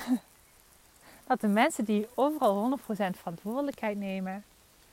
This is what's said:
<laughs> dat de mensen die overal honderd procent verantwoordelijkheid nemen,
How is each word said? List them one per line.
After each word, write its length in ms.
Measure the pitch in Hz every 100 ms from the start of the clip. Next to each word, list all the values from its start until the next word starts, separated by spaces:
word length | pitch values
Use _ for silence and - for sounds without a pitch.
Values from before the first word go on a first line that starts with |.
| - 254 - - -
<laughs> 720 | - - - - - - - -
dat 140 | 262
de 80 | 214
mensen 360 | 202 285 -
die 240 | 220 208 214
overal 400 | - 277 302 247
honderd 280 | 202 233 269
procent 340 | - 202 196 185
verantwoordelijkheid 840 | - 170 202 247 285 - 220 202
nemen, 460 | 196 190 185 196 208 _ _ _ -